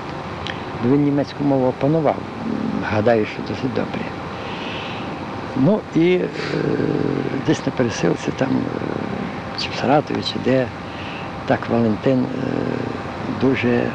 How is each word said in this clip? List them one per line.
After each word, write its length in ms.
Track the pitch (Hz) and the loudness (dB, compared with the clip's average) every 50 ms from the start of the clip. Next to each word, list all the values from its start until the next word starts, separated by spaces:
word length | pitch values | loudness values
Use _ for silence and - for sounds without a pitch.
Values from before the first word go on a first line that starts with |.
| - - - - - - - - - - - - - - - - 113 | -8 -8 -8 -8 -8 -8 -8 -8 -6 -6 -6 -6 -8 -8 -6 0 2
Бо 100 | 120 139 | 4 4
він 80 | 147 147 | 6 4
німецьку 400 | 143 143 143 131 - - - 147 | 4 2 2 0 -2 -2 -2 2
мову 240 | 143 139 135 127 | 2 4 4 4
опанував, 480 | 127 123 - - 139 156 165 147 127 98 95 92 - - - - | 2 2 2 2 2 4 4 4 2 2 0 -2 -8 -8 -6 -4
м, 60 | - - - - - - 101 95 - | -4 -2 -2 -2 -2 -2 -2 -2 0
гадаю, 340 | 101 107 104 120 117 110 104 | 2 2 4 6 6 4 4
що 120 | - - - | 0 -2 -6
досить 320 | - - 107 - - 131 110 | -6 -6 -4 -2 -2 -2 -2
добре. 280 | 110 101 - - - - - - - - - - - - - - - - - - - - - - - - - - - - - - - - - - | -2 -2 -2 -4 -6 -6 -6 -8 -8 -8 -8 -8 -8 -8 -8 -8 -6 -6 -6 -6 -6 -8 -8 -8 -8 -8 -8 -8 -8 -8 -8 -8 -8 -6 -4 0
Ну 220 | 127 131 170 214 208 - - - | 4 4 4 4 4 2 0 2
і, 180 | 156 165 180 180 | 4 4 6 4
е, 140 | 180 175 - - - - - - - - 147 - - - - - - - - - - - - - - - | 4 2 -2 -4 -4 -4 -2 -2 0 0 0 2 2 2 2 2 2 0 0 0 0 -2 -2 -2 -2 0
десь 180 | - 151 - - | 0 0 0 0
на 60 | - | -2
пересилці 600 | - - 127 113 - - - 175 151 - - - - | 0 0 0 0 0 0 2 2 2 2 -2 -4 -2
там, 100 | - 131 131 | 0 0 0
е, 1120 | 131 127 - - - - - - - - - - - - - - - - - - - - - | 2 0 0 0 -2 -4 -4 -4 -4 -4 -4 -4 -4 -4 -4 -6 -6 -6 -8 -8 -6 -6 -6
чи 60 | - | -4
в 60 | - - | -4 0
Саратові, 420 | - 113 143 151 131 - 117 110 101 - - | 2 4 4 4 4 2 -2 -2 -2 -2 -2
чи 60 | 101 98 | 0 2
де, 200 | 117 131 131 123 104 - - - - - - - - - - - - - - - | 4 4 4 2 0 -4 -8 -10 -10 -10 -10 -8 -8 -8 -8 -8 -8 -8 -6 0
так 140 | - 127 123 - - | 0 0 0 2 0
Валентин, 500 | 113 117 117 110 107 104 - 135 131 127 | 2 4 4 4 2 2 2 2 4 2
е, 80 | - - - - - - - - - - - - - - - - - - - - - - - 101 | 2 0 -2 -2 -2 -2 -2 -2 -2 -2 -2 -2 -4 -4 -4 -6 -6 -8 -8 -6 -4 -4 -2 2
дуже 420 | 117 135 131 - 117 123 120 120 120 120 | 4 4 4 4 2 2 4 4 2 0